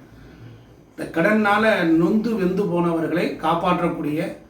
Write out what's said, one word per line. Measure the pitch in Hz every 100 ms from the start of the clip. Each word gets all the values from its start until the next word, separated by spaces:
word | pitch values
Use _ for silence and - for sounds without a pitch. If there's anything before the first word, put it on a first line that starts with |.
| - - - - - - - - -
இந்த | - - 160
கடன்னால | 196 220 208 208 220 190
நொந்து | 165 160 185 214 233 196
வெந்து | 180 202 180
போனவர்களை | 170 170 160 156 170 226 -
காப்பாற்றக்கூடிய | 165 170 190 170 170 143 147 156 202 - -